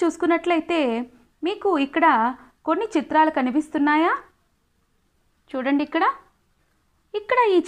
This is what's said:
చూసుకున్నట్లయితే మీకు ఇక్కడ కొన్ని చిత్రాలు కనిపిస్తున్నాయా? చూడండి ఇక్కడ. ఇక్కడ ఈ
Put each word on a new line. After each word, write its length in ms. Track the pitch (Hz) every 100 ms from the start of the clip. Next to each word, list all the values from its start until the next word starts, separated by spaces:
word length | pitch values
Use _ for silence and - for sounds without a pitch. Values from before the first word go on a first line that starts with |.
చూసుకున్నట్లయితే 800 | 339 330 339 339 339 339 320 339 262 226 247 - _ -
మీకు 280 | 330 415 403 320
ఇక్కడ 280 | 277 330 320 247 233 254 - _ -
కొన్ని 200 | 330 440 320
చిత్రాలు 360 | 240 302 311 311
కనిపిస్తున్నాయా? 720 | 254 262 302 311 285 302 339 523 - _ _ _ _ _ _ _ _ _ _ _ _
చూడండి 320 | 262 254 285 294
ఇక్కడ. 160 | 330 403 523 - _ _ _ _ _ _ _ _
ఇక్కడ 240 | 415 415 494 453
ఈ 40 | 359